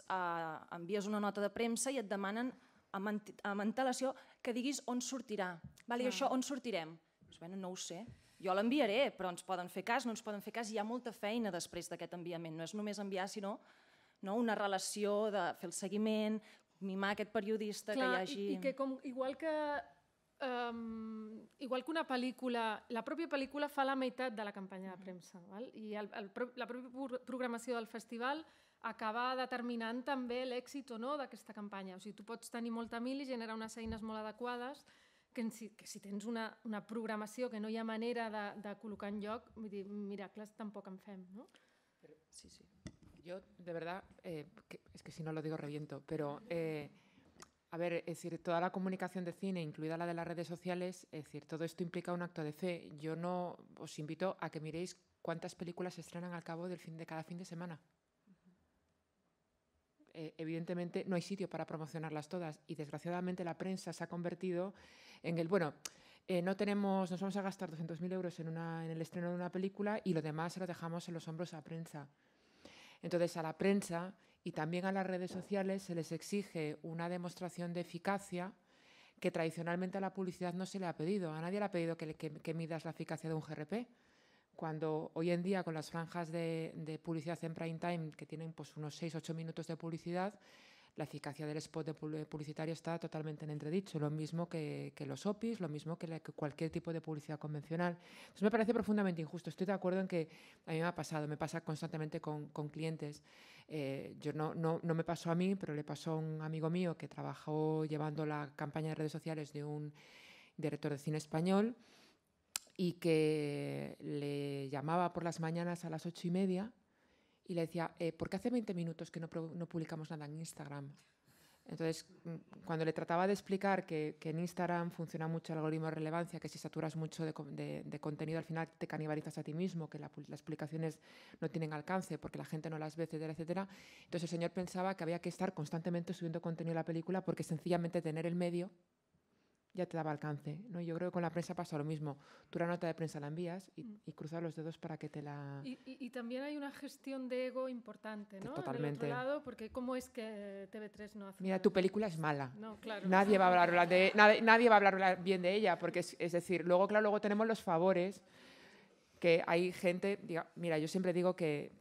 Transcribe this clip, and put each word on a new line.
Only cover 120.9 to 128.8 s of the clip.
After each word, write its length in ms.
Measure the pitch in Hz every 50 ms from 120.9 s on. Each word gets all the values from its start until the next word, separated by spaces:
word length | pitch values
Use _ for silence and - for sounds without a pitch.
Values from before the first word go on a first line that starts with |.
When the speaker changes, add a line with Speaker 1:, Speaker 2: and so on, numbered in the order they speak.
| 147 - - _ _ _ _ _ _ - - - _ _ _
Speaker 3:
Entonces, 400 | - 160 156 165 160 160 - - - - - -
mm, 120 | 170 165 - - - - - -
cuando 200 | - 165 160 160
le 80 | 160 160
trataba 320 | - 160 - 170 170 185
de 80 | 196 208
explicar 540 | 196 - - 196 190 196 196 190 190 185
que, 300 | - 165 151 151 151 151 -
que 100 | - 160
en 100 | 156 165
Instagram 520 | 175 170 - - 175 170 175 170 170 175
funciona 360 | - - 165 - - 156 160
mucho 260 | 160 165 165 - - 160
el 40 |
algoritmo 300 | 160 156 156 160 160 160
de 80 | 160 160
relevancia, 440 | 156 156 156 160 170 170 165 - 160
que 100 | - 151
si 100 | - 156
saturas 360 | - 151 - 160 160 156 156
mucho 300 | 160 160 156 - - 160
de 80 | 156 -
co-, 120 | - 151
de, 360 | 139 151 151 147 147 147 147 -
de 160 | 151 151 147
contenido, 380 | - 156 147 - 156 151 160
al 80 | 165 156
final 240 | - 160 165 160 - -
te 80 | -